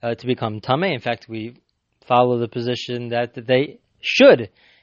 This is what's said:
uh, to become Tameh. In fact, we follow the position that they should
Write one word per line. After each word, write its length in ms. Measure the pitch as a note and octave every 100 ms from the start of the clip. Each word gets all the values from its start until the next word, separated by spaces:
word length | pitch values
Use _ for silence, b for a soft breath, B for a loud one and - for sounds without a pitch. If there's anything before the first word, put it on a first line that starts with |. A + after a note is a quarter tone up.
uh, 140 | A#2 A#2
to 100 | A#2+
become 360 | B2 A2+ G#2+
Tameh. 320 | - C3+ F#3+
In 80 | C3
fact, 260 | A#2+ A#2 -
we 300 | A2 A2 B2 _ _ _ _ -
follow 340 | B2 B2 A#2+
the 80 | A#2
position 640 | B2 A#2+ B2 - B2 A#2+
that 240 | A#2+ A#2+ -
they 440 | A2+ B2+ C#3+ - _ _
should 500 | - - C4+ D3 A2 b b b